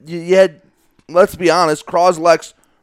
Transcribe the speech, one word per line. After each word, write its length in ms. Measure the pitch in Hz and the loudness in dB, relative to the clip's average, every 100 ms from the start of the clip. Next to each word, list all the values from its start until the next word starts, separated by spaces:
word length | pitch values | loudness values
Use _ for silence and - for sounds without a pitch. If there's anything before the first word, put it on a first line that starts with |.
you, 160 | 147 170 | -14 -10
you 160 | 170 185 | -2 2
had, 260 | 190 156 _ _ _ _ - | 2 0 _ _ _ _ -6
let's 260 | 165 196 | 0 0
be 160 | - 170 | 0 -2
honest, 360 | 165 170 151 - | 0 0 -4 -4
Croslex 680 | 175 180 165 170 160 - _ _ _ | -2 0 0 0 0 -2 _ _ _